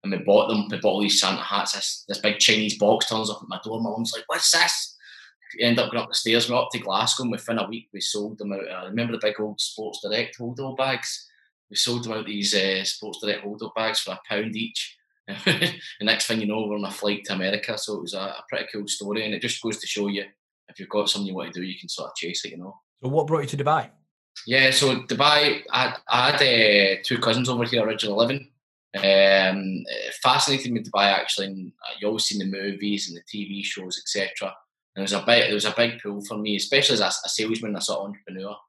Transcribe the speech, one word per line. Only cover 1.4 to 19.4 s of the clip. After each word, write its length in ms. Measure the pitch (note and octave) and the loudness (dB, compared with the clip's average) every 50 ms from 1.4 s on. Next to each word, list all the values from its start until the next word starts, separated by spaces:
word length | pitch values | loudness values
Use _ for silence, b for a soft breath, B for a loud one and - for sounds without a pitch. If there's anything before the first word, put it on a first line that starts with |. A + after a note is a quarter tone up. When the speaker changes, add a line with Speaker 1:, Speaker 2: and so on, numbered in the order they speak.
Speaker 1:
hats. 300 | - - G2 G2+ - - | -4 -2 0 0 0 0
This, 320 | - G2 - - - - - - | -2 -2 -4 -4 -6 -6 -8 -8
this 100 | G2+ - | -6 0
big 200 | - G#2+ G#2 - | 0 0 2 4
Chinese 400 | - - G#2+ G#2+ G#2+ G#2 G#2 - | 4 6 6 4 2 -2 0 4
box 300 | G#2 G#2 A2+ A2+ - - | 4 4 6 4 2 0
turns 200 | A2+ A2 A2 G#2+ | 0 -2 -2 -2
up 120 | G2+ - | -4 -6
at 60 | - - | -8 -12
my 100 | - - | -12 -10
door. 180 | - A2 A2 A2+ | -8 -8 -4 -4
My 100 | A2+ G#2 | -4 -4
mum's 220 | - - A#3 - - | -2 -4 -4 -4 -6
like, 100 | - - - | -8 -6 -4
"What's 240 | - - - - | -2 2 4 4
this?" 440 | - E4 - - - - - - - B B B B B B B B B B B - - | 6 6 4 2 0 -2 -4 -8 -10 B B B B B B B B B B B -4 0
We 60 | A#2 | 2
end 160 | A#2+ A#2 A#2+ | 4 4 4
up 100 | A2 G2+ | 2 0
going 120 | A#2 A#2 | -2 -4
up 60 | A2 - | -4 -2
the 60 | - | -2
stairs, 340 | - - A2+ A#2 A#2+ A#2 A#2+ | -2 2 4 4 4 4 2
we're 80 | A#2+ | 2
up 120 | B2+ - - | 0 0 0
to 80 | - A#2 | -4 -6
Glasgow, 460 | - G2 F#2+ G2+ A#2+ B2+ - - C3 | -4 -2 0 0 2 2 0 0 -2
and 80 | A#2 | -4
within 260 | G#2+ G2+ - - A#2 A2 | -4 -4 -4 -4 -4 -4
a 100 | G2 G2 | -4 -4
week 200 | A2+ A2+ A2 _ | -8 -12 -14 _
we 80 | - G2 | -10 -6
sold 380 | - - - G#2 G#2 G#2+ A2+ G#2 | -6 -4 -2 -4 -4 -6 -8 -8
them 140 | G#2 G2+ | -8 -8
out. 180 | G2 G2 - - | -6 -8 -8 -8
I 140 | F#2 F#2 F#2 | -10 -10 -10
remember 300 | F#2+ G2+ A#2 A#2 A#2 A#2 | -6 -4 -4 -2 -2 -4
the 120 | A2 - | -2 -2
big 140 | G#2+ G#2 - | -2 -2 -2
old 200 | G#2+ G#2+ G2+ - | -6 -6 -4 -6
Sports 380 | - - - - A2 F2 - - | -6 -6 -6 -8 -10 -10 -10 -8
Direct 360 | - G2+ G#2+ A2+ A#2 - - | -6 -4 -2 -2 -2 -4 -8
hold-all 400 | - A#2+ A#2 A#2 B2+ C#3 C3+ C3 | -10 -10 -8 -8 -8 -8 -8 -2
bags. 520 | C3 C3 C3+ C3 - - - - - b b b b b b b _ _ _ | -2 0 0 0 -2 -4 -8 -10 -10 b b b b b b b _ _ _
We 60 | G#2 | 0
sold 300 | - - B2 A#2+ A#2+ A#2 | 0 0 2 0 -2 -4
them 80 | A2+ | -4
out, 140 | A2 A2 G#2+ | -6 -6 -6
these, 280 | G2 G#2+ G2+ G2+ F#2+ G2+ | -6 -6 -2 0 2 2
uh, 300 | G2 F#2+ G2 F#2+ F#2+ F#2+ | 2 2 2 0 0 -2
Sports 340 | - - - G#2+ G#2+ F2+ - | -4 -6 -6 -10 -12 -10 -6
Direct 220 | - G#2 G2 - | -4 -4 -4 -2
hold-all 300 | G2+ G2+ G#2+ G#2+ A2 G#2+ - | -6 -10 -10 -10 -12 -6 -4
bags, 240 | A2 A2 A2 G#2+ - | -2 -2 0 0 -2
for 140 | - F#2+ | -4 -4
a 80 | F#2+ - _ - | -10 -10 _ -4
pound 260 | G#2+ G#2 G#2+ A2 G#2+ | -2 -2 -2 -2 -4
each. 420 | A2 A2+ A2+ - - - - - _ _ _ _ _ _ - | -6 -6 -6 -6 -8 -8 -8 -12 _ _ _ _ _ _ -12
<laughs> 160 | - - - | -12 -2 0
The 280 | F#3+ D#3 - F3 F3 F3 B B B B B | 0 2 2 2 0 0 B B B B B
next 240 | G#2+ G#2+ A2+ A2+ - | 0 0 2 2 2
thing 140 | - A2+ A2+ | 0 0 0
you 60 | A2 | 0
know, 200 | G#2 G#2+ A2 A2 | -2 -2 -2 -2
we're 100 | G#2 G#2 | -2 -2
on 80 | G#2 G2 | -4 -4
a 60 | G2 | -6
flight 340 | G#2 - G#2 G#2 G#2 G2+ - | -6 -4 -2 -2 -2 -2 -4
to 100 | - G2 | -6 -4
America. 420 | F#2+ F#2 F#2+ G#2 G#2+ - - A2 G#2+ | -2 0 -2 -2 -2 -4 -6 -6 -6
So 180 | - - G#2+ | -4 -6 -6
it 60 | F2 | -6
was 120 | - F2 G2 | -6 -8 -6
a, 60 | F#2+ | -6
a 240 | F#2+ G2 - - - - | -6 -6 -8 -10 -10 -8
pretty 180 | - - - - | -8 -6 -6 -6
cool 140 | - G#2 G#2 | -8 -8 -6
story, 380 | G2+ - - G#2 G2+ G#2 A2 A2 | -6 -6 -6 -4 -4 -4 -2 -2
and 100 | G#2+ G#2 | -4 -4
it 80 | F2 | -4